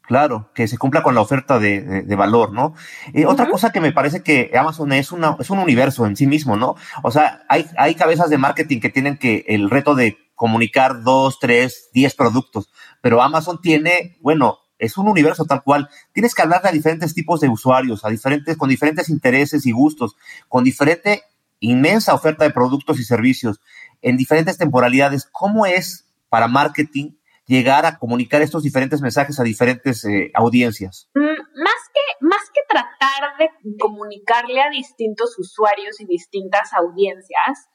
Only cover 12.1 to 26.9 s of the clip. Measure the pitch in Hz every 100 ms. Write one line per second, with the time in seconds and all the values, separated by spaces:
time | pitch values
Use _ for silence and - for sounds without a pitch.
12.1 | - 120 120 - 107 - _ - _ 123
13.1 | 117 135 160 165 170 175 151 160 175 175
14.1 | _ - 156 117 - _ _ 113 - 202
15.1 | 185 147 165 156 135 - 143 143 - _
16.1 | - 233 - 165 180 190 160 160 160 165
17.1 | 170 156 165 143 110 127 131 131 104 107
18.1 | 110 135 147 147 160 139 131 147 156 160
19.1 | 151 127 131 143 151 131 117 151 147 107
20.1 | - - - _ 127 127 - 143 170 208
21.1 | 202 _ _ _ _ 107 123 147 214 208
22.1 | 139 156 156 151 127 127 135 - 131 117
23.1 | 117 123 127 117 101 _ - - _ 123
24.1 | 127 131 156 165 180 170 127 123 127 139
25.1 | 139 - - 196 220 196 180 - - _
26.1 | _ _ 113 117 135 147 - 151